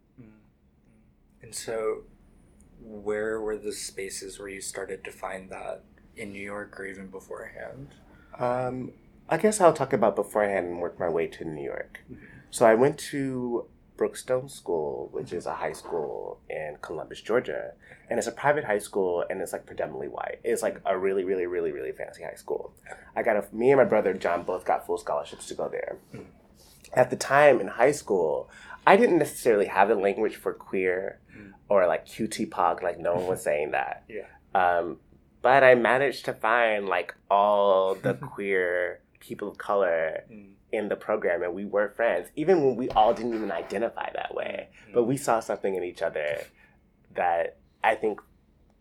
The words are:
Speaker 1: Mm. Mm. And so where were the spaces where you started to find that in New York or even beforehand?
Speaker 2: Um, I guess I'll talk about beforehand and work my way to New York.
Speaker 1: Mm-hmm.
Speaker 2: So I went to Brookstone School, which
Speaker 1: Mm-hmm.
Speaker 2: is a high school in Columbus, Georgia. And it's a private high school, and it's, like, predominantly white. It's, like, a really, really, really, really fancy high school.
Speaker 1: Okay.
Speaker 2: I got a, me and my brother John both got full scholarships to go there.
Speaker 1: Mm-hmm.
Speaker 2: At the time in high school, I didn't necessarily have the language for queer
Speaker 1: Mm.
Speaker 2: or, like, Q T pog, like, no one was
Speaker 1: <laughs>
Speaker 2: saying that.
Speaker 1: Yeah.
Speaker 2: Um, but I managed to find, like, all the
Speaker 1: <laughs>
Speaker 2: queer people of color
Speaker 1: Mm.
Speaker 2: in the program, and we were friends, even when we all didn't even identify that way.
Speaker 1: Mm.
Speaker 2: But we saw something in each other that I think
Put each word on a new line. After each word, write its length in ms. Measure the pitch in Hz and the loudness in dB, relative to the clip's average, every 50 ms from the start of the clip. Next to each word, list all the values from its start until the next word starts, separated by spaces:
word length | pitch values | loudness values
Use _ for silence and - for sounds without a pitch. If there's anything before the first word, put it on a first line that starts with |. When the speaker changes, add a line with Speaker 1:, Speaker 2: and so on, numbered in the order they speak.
| _ _ _ - | _ _ _ -20
Speaker 1:
Mm. 60 | 117 | -20
Mm. 1160 | 110 107 107 107 _ _ _ _ _ _ _ _ _ _ _ _ _ _ _ _ _ _ _ - | -20 -20 _ _ _ _ _ _ _ _ _ _ _ _ _ _ _ _ _ _ _ _ _ -20
And 120 | 113 110 | -16 -14
so 480 | - - - 113 110 110 110 110 - - - _ _ _ _ _ - _ _ _ _ - _ - - | -12 -8 -6 -6 -4 -2 -2 -2 -4 -8 -18 _ _ _ _ _ -20 _ _ _ _ -20 _ -20 -20
where 600 | - 110 110 104 101 104 107 104 107 110 110 113 | -20 -18 -16 -12 -6 -4 -4 -2 -2 -4 -4 -4
were 160 | 110 107 107 104 | -4 -4 -6 -4
the 140 | 98 104 | -6 -8
spaces 680 | 95 - - - - - 98 98 92 - - 95 95 - | -8 -8 -10 -12 -10 -10 -10 -10 -10 -10 -12 -12 -14 -12
where 100 | 101 101 | -12 -12
you 120 | 98 98 | -12 -10
started 420 | 95 - - - 98 95 98 95 - | -10 -10 -10 -10 -8 -8 -10 -10 -12
to 60 | 110 | -14
find 380 | 101 - - 92 95 95 95 95 | -16 -12 -10 -10 -10 -10 -12 -12
that 320 | 95 95 101 95 - - - - - - - - - | -14 -12 -10 -10 -12 -12 -14 -20 -20 -20 -20 -20 -16
in 160 | - 113 101 | -14 -12 -12
New 100 | 98 98 | -10 -10
York 380 | 98 101 101 104 104 101 - 101 | -10 -10 -8 -10 -10 -12 -12 -12
or 60 | 98 | -12
even 220 | 98 95 95 98 95 | -12 -12 -12 -14 -14
beforehand? 840 | 95 95 - - 104 107 113 - - - - 117 - 131 139 - - - - - - - - - - - | -14 -16 -14 -12 -14 -12 -14 -14 -14 -14 -14 -14 -14 -14 -16 -18 -20 -20 -20 -20 -20 -20 -20 -18 -10 -4
Speaker 2:
Um, 560 | 127 123 123 127 127 123 127 127 123 - - - _ _ _ - - - | -2 -2 -2 -2 -2 -4 -4 -6 -8 -10 -12 -16 _ _ _ -14 -6 -2
I 80 | - 165 | -2 2
guess 220 | - 214 208 - | 2 2 2 6
I'll 120 | 185 165 160 | 6 6 6
talk 200 | - 135 - - | 6 0 0 0
about 220 | 117 101 107 101 | 2 2 2 2
beforehand 520 | - 101 - - 107 104 101 98 95 87 87 | 2 -2 -2 0 0 2 2 2 0 0 -2
and 120 | 87 87 | -4 -4
work 180 | 87 82 80 - | -6 -6 -4 -2
my 100 | 98 87 | -2 0
way 180 | 80 82 82 80 | 0 0 0 -2
to 180 | - - 85 | -4 -8 -10
New 180 | 82 78 76 69 | -8 -8 -8 -8
York. 380 | 64 50 - - - - - - - | -8 -8 -8 -10 -12 -14 -20 -20 -18
Speaker 1:
Mm-hmm. 120 | - - - - - - - - | -20 -20 -20 -20 -20 -20 -20 -8
Speaker 2:
So 140 | - - 127 | 0 6 8
I 100 | 113 113 | 8 8
went 220 | 110 127 143 156 - - - | 8 6 4 2 0 -8 -8
to 560 | - 143 139 135 131 127 123 123 120 - - - _ _ _ _ _ - | -6 -4 -4 -4 -4 -4 -4 -4 -4 -4 -6 -6 _ _ _ _ _ -2
Brookstone 520 | 113 104 - - - - 127 127 131 139 | -2 -2 -2 -6 -4 -2 -2 -2 -2 -6
School, 580 | - - - - 90 80 76 71 67 62 71 - | -14 -14 -6 -4 -2 -2 -2 -2 -4 -6 -8 -8
which 160 | - 64 - - | -8 -10 -8 -6
Speaker 1:
Mm-hmm. 100 | 92 85 | -8 -8
Speaker 2:
is 80 | 76 | -6
a 80 | 67 78 | -6 -6
high 160 | - 82 80 | -6 -6 -6
school 680 | 78 - - - - 85 76 67 55 50 50 50 50 - _ - | -8 -8 -12 -8 -6 -4 -4 -4 -6 -8 -10 -12 -12 -14 _ -10
in 280 | - 76 78 76 73 - | -10 -8 -8 -10 -10 -12
Columbus, 400 | - - 87 78 67 60 - - | -12 -10 -10 -10 -10 -12 -14 -12
Georgia. 520 | - - 104 123 120 - 73 - - 65 - _ - - - - - - | -4 0 0 0 0 0 -6 -8 -8 -10 -14 _ -20 -20 -20 -18 -8 -4
And 80 | 117 117 | -2 -2
it's 80 | 104 117 | -2 -2
a 40 | |
private 340 | - - - 139 147 151 147 | -4 -2 2 2 2 2 2
high 140 | - 104 104 | 0 -2 -2
school, 440 | - - - 104 95 92 87 85 - - | -2 -2 -2 0 0 0 0 0 -2 -2
and 100 | - 95 | -4 -6
it's, 120 | 90 - - | -6 -6 -8
like, 120 | 90 - | -10 -10
predominantly 420 | - - - 85 80 71 65 71 67 | -10 -6 -6 -6 -6 -6 -8 -8 -8
white. 300 | 58 - - - - - - | -8 -8 -8 -8 -8 -6 -2
It's, 180 | - 117 101 | -2 -2 0
like, 200 | 110 101 98 - - | 0 -2 -4 -4 -2
a 120 | - 95 95 | -2 -2 0
really, 260 | 92 98 95 98 92 | 2 0 0 0 0
really, 220 | 90 98 92 90 | 0 0 0 0
really, 260 | 90 90 87 82 80 | -2 -2 -2 -2 -2
really 200 | 73 69 65 65 - | -2 -4 -6 -8 -8
fancy 300 | - - - - - 87 | -8 -10 -12 -12 -12 -12
high 100 | - - | -12 -12
school. 380 | - - - - - - - - - - - | -12 -8 -6 -6 -6 -6 -10 -16 -20 -18 -18
Speaker 1:
Okay. 80 | - - - - - | -18 -18 -16 -10 -6
Speaker 2:
I 80 | 107 110 | -2 0
got 140 | 117 107 104 | 2 2 0
a, 180 | 101 - - | 0 -4 -4
me 160 | 107 117 127 | 2 6 6
and 60 | 143 135 | 8 8
my 80 | 123 | 8
brother 280 | 104 117 107 101 98 92 | 6 6 4 4 2 0
John 300 | 95 - 95 85 85 80 | 0 0 0 0 0 -2
both 220 | - 92 90 - | -2 -6 -4 0
got 200 | - 90 - - | 0 -2 0 0
full 120 | - 87 87 | -4 -6 -4
scholarships 500 | - - 76 73 71 - - - - - | -4 -4 -4 -4 -4 -6 -12 -16 -14 -12
to 60 | - | -8
go 140 | - 80 - | -6 -6 -6
there. 280 | - - - - - - - _ - | -4 -6 -6 -6 -8 -12 -14 _ -18
Speaker 1:
Mm-hmm. 100 | 110 - - - _ _ _ - _ - - - - - - - | -18 -18 -18 -20 _ _ _ -20 _ -20 -20 -20 -20 -16 -4 4
Speaker 2:
At 160 | 127 127 127 | 4 4 4
the 40 | - | 2
time 460 | - - - 135 139 147 147 131 107 | -4 -2 2 4 8 8 8 8 6
in 60 | 98 95 | 2 -2
high 240 | - - 120 139 | 0 4 4 4
school, 580 | 147 135 - - 107 92 85 78 71 64 - - - - - - - - - | 4 2 0 0 2 2 2 2 0 -2 -4 -8 -14 -20 -20 -18 -10 0 6
I 120 | - 180 196 | 6 8 8
didn't 220 | 240 220 180 165 | 8 6 6 4
necessarily 480 | 151 - - - - 131 113 101 98 - | 2 2 -2 -2 2 4 4 4 4 2
have 200 | - 95 101 101 | 4 4 6 6
the 80 | 113 | 6
language 400 | 104 92 101 98 101 110 101 - | 4 4 2 2 2 0 -2 -2
for 180 | - - 98 90 | -4 -6 -6 -6
queer 680 | - - - - 98 92 92 90 92 98 98 - - _ _ - | -6 -10 -6 -4 0 0 0 0 0 -2 -6 -10 -12 _ _ -20
Speaker 1:
Mm. 180 | 107 104 98 95 - _ - | -20 -20 -20 -20 -12 _ 2
Speaker 2:
or, 180 | 104 98 92 87 | 4 4 4 4
like, 180 | 80 78 - | 2 0 -4
Q 220 | - - - 117 107 | -8 -8 -6 -6 -6
T 180 | - - 110 | -4 -6 -6
pog, 360 | - - - 92 85 85 - - | -6 -2 2 2 2 2 0 -2
like, 160 | 87 85 - | -6 -4 -4
no 140 | 80 85 87 | -2 0 0
one 100 | 87 92 90 | 0 0 0
was 140 | 92 87 - | -2 -2 0
Speaker 1:
<laughs> 60 | - | -2
Speaker 2:
saying 220 | 78 73 76 71 | 0 0 -2 -2
that. 320 | 67 69 67 - - - - - | -2 -4 -4 -4 -8 -12 -14 -16
Speaker 1:
Yeah. 200 | 113 104 92 - - - _ _ - | -14 -14 -14 -14 -18 -20 _ _ 0
Speaker 2:
Um, 460 | 98 90 87 87 85 85 85 76 - _ _ - _ _ _ _ _ | 2 2 4 2 2 0 -4 -6 -10 _ _ -20 _ _ _ _ _
but 220 | - 120 131 139 135 | 2 4 6 8 10
I 100 | 127 127 | 10 8
managed 500 | 120 113 104 120 131 139 135 113 - - | 8 8 4 4 4 2 0 -2 -4 -6
to 80 | - 120 | -8 -6
find, 540 | - - 113 117 120 117 113 107 104 101 95 | -2 0 2 2 4 4 2 2 0 -2 0
like, 260 | 90 90 87 - - _ _ - | -2 -2 -2 -4 -10 _ _ 2
all 640 | 98 101 101 104 104 101 101 101 95 95 95 95 98 | 4 4 4 4 4 4 4 6 4 4 4 2 0
the 180 | 95 - 101 95 | -2 -2 -2 -2
Speaker 1:
<laughs> 180 | - - - - | -2 -6 -14 -10
Speaker 2:
queer 680 | - 101 98 98 95 92 90 87 90 90 87 90 - _ _ _ _ | -8 -4 0 0 0 2 0 0 0 -2 -4 -6 -10 _ _ _ _
people 280 | - - 120 113 104 101 | -16 -14 -12 -10 -10 -10
of 100 | 85 - | -10 -8
color 680 | - - 104 101 98 90 82 82 80 80 80 - - - | -2 0 2 2 2 2 2 0 0 -2 -4 -6 -10 -12
Speaker 1:
Mm. 240 | 113 104 101 98 98 _ _ - | -18 -20 -20 -20 -20 _ _ -6
Speaker 2:
in 180 | - 110 104 101 | -4 -4 -2 -2
the 60 | 101 | -4
program, 460 | 98 - - 107 110 101 95 87 87 | -6 -2 -2 -2 0 0 0 0 0
and 120 | 87 87 87 | -2 -4 -4
we 100 | 95 101 | -6 -6
were 240 | 98 95 101 104 101 | -2 0 0 0 0
friends, 400 | - - 113 117 95 87 92 - - | 0 0 0 0 0 0 -4 -6 -8
even 280 | - 156 160 190 170 143 | -4 2 2 4 4 4
when 120 | 135 123 | 2 2
we 140 | 107 127 123 | 0 -2 0
all 240 | - 104 107 107 117 | 4 6 6 6 6
didn't 180 | - 113 123 117 | 2 0 -4 -4
even 180 | 110 110 98 | -4 -4 -4
identify 600 | 87 82 - - - 101 107 95 - - - - - | -4 -6 -6 -4 -4 -2 -2 -2 -4 -6 -8 -8 -6
that 220 | - - - - | -6 -8 -6 -6
way. 340 | - - - - - - - _ - - - | -6 -6 -6 -6 -8 -10 -12 _ -20 -14 -4
Speaker 1:
Mm. 40 | - | 0
Speaker 2:
But 100 | 120 120 | 2 2
we 120 | 110 135 135 | 2 2 -2
saw 220 | - - 120 110 | 0 0 0 0
something 340 | 113 - 107 101 - 101 95 | 0 -2 -4 -2 -2 -2 -2
in 80 | 92 90 | -2 -4
each 180 | 90 85 - - | -6 -6 -4 -4
other 400 | 82 - 78 76 73 73 73 - - _ _ - _ _ _ _ _ _ _ _ _ - | -4 -2 -2 -4 -4 -4 -4 -8 -12 _ _ -20 _ _ _ _ _ _ _ _ _ -6
that 420 | 101 92 87 85 85 82 - - _ _ _ _ _ - | -2 0 0 2 0 -2 -4 -6 _ _ _ _ _ 0
I 120 | 110 113 | 0 0
think 260 | - - 110 101 - - _ _ _ _ _ _ _ _ _ _ _ | 2 0 -2 -2 -2 -10 _ _ _ _ _ _ _ _ _ _ _